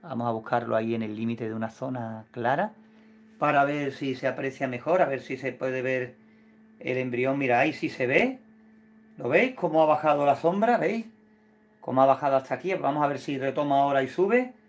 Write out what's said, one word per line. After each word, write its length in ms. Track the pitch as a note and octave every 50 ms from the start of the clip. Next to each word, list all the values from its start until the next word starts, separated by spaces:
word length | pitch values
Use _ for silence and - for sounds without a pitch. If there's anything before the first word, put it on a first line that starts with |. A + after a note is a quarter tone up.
Vamos 260 | - E3+ C3 A#2 A#2+
a 40 | A#2+
buscarlo 440 | A2+ A2 A2 - B2 A#2+ A2+ A#2 A2+
ahí 200 | A2+ A2+ A2+ A#2
en 60 | A2+
el 140 | A2+ G#2+ G#2+
límite 320 | G#2+ A2+ A2+ A#2 A2+ A#2+
de 80 | A2 A2
una 140 | A2 A2+ A2
zona 560 | - - C3 C3+ C3 B2 A#2 A2+ A2+ A2 A2 _
clara 420 | - A#2+ A#2 A#2+ C3+ D3+ G3 A3 - - - _ _ - - - - - - - -
para 260 | - D3 D3 C#3+ C#3+ C#3+
ver 300 | C#3+ D3 D3 C#3+ C3+ C3
si 220 | - D3 C3+ B2+
se 120 | B2+ -
aprecia 400 | C3 B2+ - C#3 C3+ C3 - C#3
mejor, 340 | B2+ B2 A#2+ - D3+ E3+ F#3
a 40 | E3+
ver 160 | C#3 C#3 B2+
si 160 | - - C3+
se 160 | B2 B2+ C3 B2
puede 280 | - C#3 C3 B2+ C3
ver 340 | B2 C3 C3 C3 B2 B2 - _ - _ _ _ _ _ _ _ _ _ - _
el 180 | - - B2+
embrión. 400 | B2+ B2+ B2+ A#2+ A#2+ B2 C3+ C3+
Mira, 220 | C#3+ C#3 B2+ A#2+ A#2+
ahí 120 | C#3 D#3
sí 160 | D3 - -
se 200 | D#3 - - C3
ve. 320 | A#2+ C#3 E3+ A3+ C4 C4 - _ - _ _ _ _ - _ _ _ _ - _ _ -
¿Lo 120 | - - B2
veis? 260 | C#3 F3+ A#3 B3+ B3+
Cómo 260 | - F3+ E3 D#3 D#3+
ha 40 | D#3+
bajado 400 | D#3 D3+ D3+ - D#3 D3+ C#3+ C#3+
la 100 | C#3+ C#3
sombra, 420 | - - E3 F3+ G3+ G#3 A3+ A#3+
¿veis? 280 | A3 D#3 E3 A3 A3+ A3+ - - _ _ _ _ _ _ _ _ _ _ _ _ _
Cómo 220 | - - B2 C3
ha 40 | C3+
bajado 300 | C3+ C3+ - D3 C#3 C3+
hasta 200 | C3+ C3 - C3+
aquí. 180 | B2+ - F3+ F#3+
Vamos 280 | E3+ C#3+ C#3 C#3+ D3+
a 60 | D3
ver 120 | C#3+ C#3+ C3
si 180 | - - C#3+
retoma 440 | C3 C#3 C3+ C3+ D#3 D3 D3 C#3 C#3
ahora 220 | C#3 C#3 C#3 C3+ C3
y 40 | C3
sube. 440 | - - F#3 G3+ A3+ B3 B3+ B3 - - _